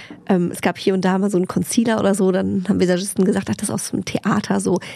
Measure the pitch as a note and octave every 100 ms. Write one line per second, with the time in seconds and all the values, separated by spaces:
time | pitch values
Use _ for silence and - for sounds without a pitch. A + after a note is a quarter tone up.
0 | - - - F#3 F3 - B3 A3+ - F#3+
1 | F#3 F#3 G3 F3 F3+ - F3 - A#3 A3
2 | G3+ G3 F#3+ F#3 F#3+ G3+ F#3 F#3+ F#3 F3+
3 | G3+ - F#3+ G3 G3 G#3+ G3+ G#3 - -
4 | F#3 - G3 G3+ - G3 F#3+ F3+ -